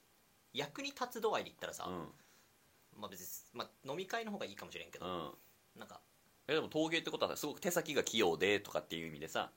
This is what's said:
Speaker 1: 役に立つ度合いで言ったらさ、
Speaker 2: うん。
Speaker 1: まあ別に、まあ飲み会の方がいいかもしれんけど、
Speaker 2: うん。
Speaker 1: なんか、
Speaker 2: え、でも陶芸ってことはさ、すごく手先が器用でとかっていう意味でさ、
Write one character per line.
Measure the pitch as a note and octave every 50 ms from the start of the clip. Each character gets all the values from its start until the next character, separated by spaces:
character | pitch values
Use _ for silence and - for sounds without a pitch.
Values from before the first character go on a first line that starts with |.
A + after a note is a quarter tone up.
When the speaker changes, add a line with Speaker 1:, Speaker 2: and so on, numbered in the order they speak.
| _ _ _ _ _ _ _ _ _ _ -
Speaker 1:
役 | B2 C#3+ D3 - C#4+
に | C#4 C#4
立 | C#4 - B3+ B3
つ | - A3+
度 | G#3 G#3+ F3
合 | A2+
い | F#2+
で | -
言 | -
っ | -
た | -
ら | E2 -
さ、 | - F2+ F2
Speaker 2:
う |
ん。 | F#2 E2+ D2+ C2+ - - - - - - - _ _ _ _ _ _ _ _ _ - G#2
Speaker 1:
ま | G#2+
あ | G2
別 | G2 F2
に、 | F#2 - - - - -
ま | - A#2+ A2
あ | - - _ - C3+
飲 | D3
み | F3+ F#3+
会 | F#3+ A#3 A#3 A3+
の | G#3+
方 | G3+ G3
が | G#2
い | F#2+
い | G2+
か | - -
も | F2
し | - E2
れ | E2
ん | E2+
け | - -
ど、 | -
Speaker 2:
う | F2+ F2+ E2+ D#2 C#2+ - - - - _ _ _ _ _ A2+
ん。 |
Speaker 1:
な | G#2+
ん | -
か、 | - - _ _ _ _ _ _ _ _ -
Speaker 2:
え、 | - D3+
で | D#3
も | B2+ -
陶 | - D#3 D#3+ D#3+
芸 | E3 D#3+
っ |
て | D#3+ D#3
こ | D#3+ -
と | G#2
は | F2+
さ、 | - -
す | -
ご | D3 -
く | -
手 | - F3+
先 | E3+ F3 D#3+ D#3 C#3+
が | A2+
器 | - - - A2
用 | G2+ F2 E2
で | D2+ F2+ G2+ G#2 G2
と | - -
か | - F2
っ | -
て | - E2+
い | E2 E2
う | D#2+
意 |
味 | D#2 C#2+
で | D#2 -
さ、 | - A#2 - - -